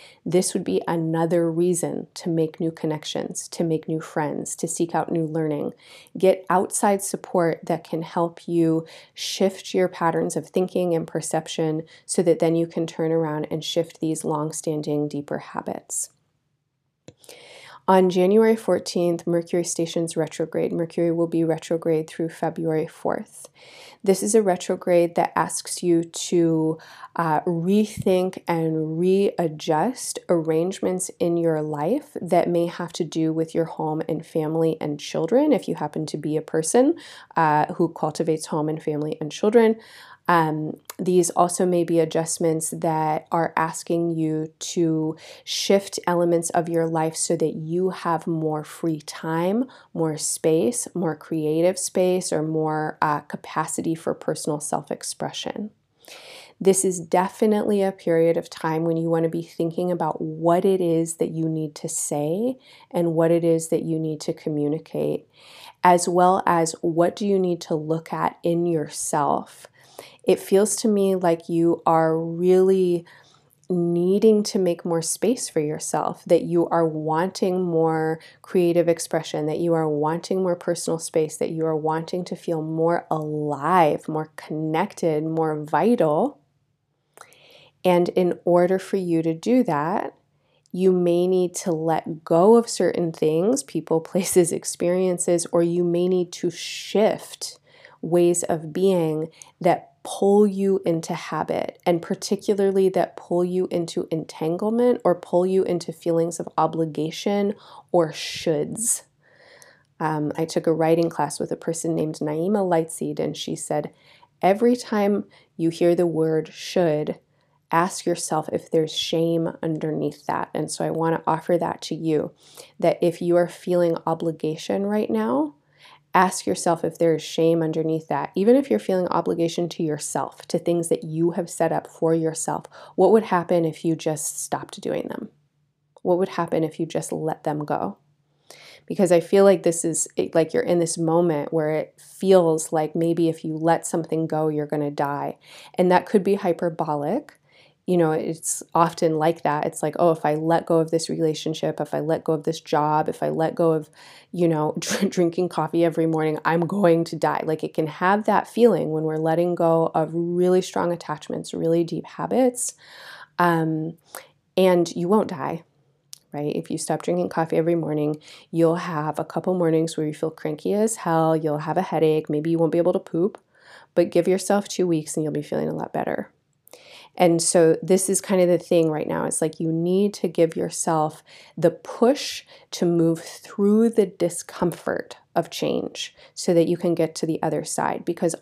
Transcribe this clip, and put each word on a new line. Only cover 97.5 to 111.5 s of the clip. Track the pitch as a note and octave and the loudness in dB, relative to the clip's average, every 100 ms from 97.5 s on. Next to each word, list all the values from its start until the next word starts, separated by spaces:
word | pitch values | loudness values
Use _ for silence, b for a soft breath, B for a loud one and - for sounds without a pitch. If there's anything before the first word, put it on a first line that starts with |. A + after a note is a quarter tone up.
| - b b b b | -14 b b b b
ways | E3+ F3 F3 F3 | 0 4 4 2
of | - E3 D#3+ | -2 -4 -4
being | E3 F#3+ F3+ D#3+ D#3 D#3+ B B B | 0 2 2 2 -2 -6 B B B
that | E3+ D3 - _ | 0 0 -4 _
pull | - - G3 G3+ G#3 | -14 0 4 6 6
you | F#3+ G3 F#3+ F3+ | 2 0 2 0
into | E3 D#3+ | -2 -2
habit, | E3+ - D#3+ - - - - - | -8 -6 -6 -4 -4 -4 -4 0
and | E3+ | 0
particularly | - F#3+ - G3+ - G3+ G3 G3 F#3+ | -2 -6 -4 -2 0 2 2 4 4
that | F#3+ - - | 2 -2 -4
pull | - F3 | -4 0
you | F3+ F#3 F#3 | 0 0 -2
into | F3 E3+ F3+ - | -2 -4 -6 -4
entanglement | D#3+ - - D#3+ F3 G#3 A#3 B3 A#3+ | -6 -6 -6 -4 -2 0 2 2 4
or | F3+ | 2
pull | F3 - F3 F#3 | 0 0 2 4
you | F#3+ | 2
into | - F3 E3 | 2 -2 -4
feelings | D#3+ E3+ E3 E3 - | -6 0 0 0 -4
of | - - | -6 0
obligation | D#3+ D#3+ D#3+ D3 D#3+ - G#3 G3+ G3+ G3+ B B B | 0 0 -4 -2 -6 -4 -2 0 0 -4 B B B
or | F3 D#3+ | 0 2
shoulds. | - - - - D3+ D3 - A3+ - - _ b b b b b b b _ | -2 -10 -4 -2 -2 -2 -4 -4 -4 -8 _ b b b b b b b _
Um, | D#3 D#3 D3+ - | -2 -2 -2 -4
I | D#3+ | -2
took | E3+ E3 | -2 0
a | |
writing | D#3 D#3+ E3 E3 | 2 2 2 0
class | E3 D3 - | -2 -4 -4
with | - | -6